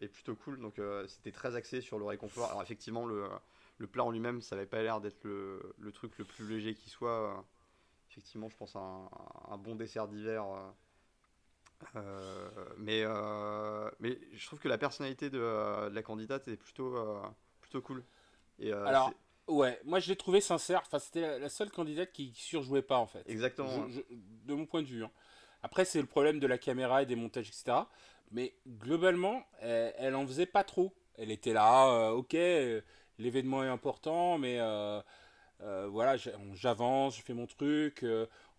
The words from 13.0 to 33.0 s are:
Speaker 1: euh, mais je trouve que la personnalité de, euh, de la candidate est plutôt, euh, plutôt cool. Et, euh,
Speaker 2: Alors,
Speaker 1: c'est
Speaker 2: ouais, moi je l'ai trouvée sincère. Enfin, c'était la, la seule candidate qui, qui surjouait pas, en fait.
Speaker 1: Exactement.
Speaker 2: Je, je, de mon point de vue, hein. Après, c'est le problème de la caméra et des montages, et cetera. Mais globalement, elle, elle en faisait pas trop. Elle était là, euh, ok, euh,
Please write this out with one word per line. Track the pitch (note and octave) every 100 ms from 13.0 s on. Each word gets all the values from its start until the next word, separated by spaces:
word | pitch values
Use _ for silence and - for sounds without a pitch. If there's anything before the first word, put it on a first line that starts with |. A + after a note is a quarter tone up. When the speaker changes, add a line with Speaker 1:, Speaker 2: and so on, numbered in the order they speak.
Speaker 1:
euh, | A2 G#2 G#2+ G#2 G#2 G#2 G#2+ G#2+ G#2+ -
mais | A#2+ B2+ -
je | A2
trouve | - D3+
que | C#3
la | A#2
personnalité | C#3+ - C3+ C3 C#3
de, | C3
euh, | A#2 G#2+ G#2 G#2 G#2
de |
la | G#2+
candidate | G#2+ A2 A2 C3+ C3
est |
plutôt, | G#2 - - B2+
euh, | B2 G#2+ G2+ G#2 - _ _
plutôt | - C3+
cool. | - C3 B2 _ _ _ _ -
Et, | A2
euh, | G2+
Speaker 2:
Alors, | G2+ C3+ C3 - _ _ -
Speaker 1:
c'est |
Speaker 2:
ouais, | D3 B2+ A#2+
moi | C#3 F#3
je | F3
l'ai |
trouvée | F#3+ F#3 G3
sincère. | G3 E3+ - F3+
Enfin, | - D3
c'était | - E3+
la, | D#3+ C3
la | C#3+
seule | - G3+
candidate | G#3 D#3 D3+ F3+
qui, | - C3
qui | A2
surjouait | - D#3+ C3 C#3
pas, | C3+ B2+
en | A2
fait. | - -
Speaker 1:
Exactement. | A2 B2+ - C3+ B2+ G#2+
Speaker 2:
Je, |
je, | B2+ -
de | A#2+ F#2+ A2 A#2+
mon | C#3+
point | D#3 E3
de | C3+
vue, | A#2
hein. | A2 _ - - - -
Après, | - -
c'est | F#3 D#3
le | C3
problème | D3 D3+ D3+
de | C3+
la | B2
caméra | C#3 B2+ B2+ C3+
et |
des | B2+
montages, | A#2 A2+ B2+ G#2+
et |
cetera. | - - C3 - - - - -
Mais | A2+ B2+ _ C3
globalement, | A2 A2+ E3 F#3 F3 F#3+ C4 - -
elle, | A#2 A#2 A#2 -
elle | C3+
en | C3+
faisait | C3+ C#3
pas | F3+ G3+
trop. | G3 F#3 F#3+ - _ -
Elle | A2
était | A2 A#2+
là, | A2 A2 C3 C3
euh, | A#2 A2
ok, | A#2+ B2
euh, | D#3+ F3 E3 B2+ A2 - -